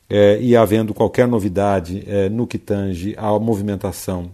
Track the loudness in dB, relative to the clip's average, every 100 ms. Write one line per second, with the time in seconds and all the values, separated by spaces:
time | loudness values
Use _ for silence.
0 | _ 4 4 4 4 4 6 2 0 0
1 | 0 2 2 0 -2 0 0 0 -2 -8
2 | -4 -2 -2 -2 -4 -6 -4 -4 -2 -4
3 | -6 -6 -2 0 0 -2 -2 -4 -6 -8
4 | -6 -6 -8